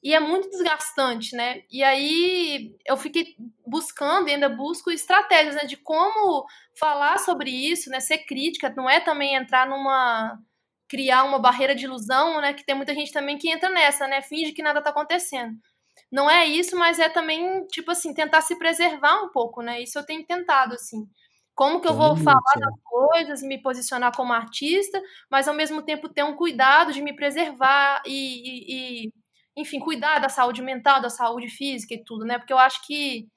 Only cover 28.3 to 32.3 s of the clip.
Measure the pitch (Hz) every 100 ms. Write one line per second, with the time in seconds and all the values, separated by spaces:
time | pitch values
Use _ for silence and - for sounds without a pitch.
28.3 | 247 240 254 - 262 254 240 220 - _
29.3 | _ _ - 294 285 277 294 285 302 269
30.3 | 269 247 233 254 262 285 269 240 240 240
31.3 | 233 240 - 277 254 220 226 - 226 220